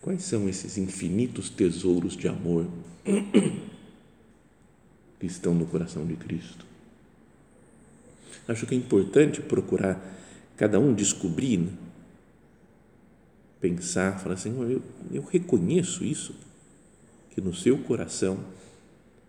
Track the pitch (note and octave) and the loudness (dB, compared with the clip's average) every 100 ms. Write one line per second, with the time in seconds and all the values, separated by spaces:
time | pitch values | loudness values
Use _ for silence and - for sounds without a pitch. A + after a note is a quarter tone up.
0 | - F#3 - A2+ G2+ F#2 - G2+ F#2 - | -4 -4 -2 0 0 -2 -6 -4 -4 -2
1 | F2 F#2 B2 - - - F#2 E2 F#2+ F2 | -2 0 0 -2 -8 2 2 4 2 2
2 | F#2 - F2+ E2 D#2+ E2+ E2+ - - - | 2 -2 -4 -2 0 0 0 -6 -14 -10
3 | - G3+ - A3 - - - - - - | 0 0 6 4 4 -2 -10 -16 -20 -20
4 | - - - - _ _ _ _ _ _ | -20 -20 -20 -20 _ _ _ _ _ _
5 | _ - F#2 - F#2+ E2+ E2 E2 E2+ - | _ -10 -8 -2 2 2 2 -2 -4 -4
6 | D#2+ D#2+ - E2 - - - - - - | -4 -6 -6 -8 -8 -18 -20 -20 -20 -20
7 | - - - - - - - - - - | -20 -20 -20 -20 -20 -20 -20 -20 -20 -20
8 | - - - - - A2+ A#2+ B2+ A#2+ G#2 | -20 -20 -20 -18 -8 -6 -2 -2 4 4
9 | F#2+ C3+ D3 - - - - F#2 G2 F2+ | 6 6 6 4 -2 -2 0 0 2 0
10 | - - - - - - G#2 G2+ C#3+ G#2+ | -6 -18 -20 -20 -20 0 4 6 6 4
11 | G2+ - F#2+ E2 C3 G2+ E2+ G2+ - - | 2 0 -2 0 2 2 0 -4 -14 -18
12 | - - - - - _ _ _ _ _ | -20 -20 -20 -20 -20 _ _ _ _ _
13 | - - _ _ _ _ F#2 F2 - - | -20 -20 _ _ _ _ -2 -2 -2 0
14 | F#2+ G2 - F#2 G#2+ B2 A#2 C3 - - | 0 0 -6 -6 -6 -4 -2 -4 -6 -14
15 | - - C#3+ F3+ F3 - E3+ E3+ - - | -8 -8 0 -2 2 2 4 2 0 -4
16 | G#2 D3 - - - - - - - - | -4 -4 -8 -14 -20 -20 -20 -20 -20 -20
17 | - - - - F#2 E2+ - C#3 - A#2+ | -20 -20 -10 -6 -4 0 2 2 2 -4
18 | F2+ - F#2+ G2 - - - - - - | -4 -2 -2 -2 -6 -16 -20 -20 -20 -20
19 | - - | -20 -20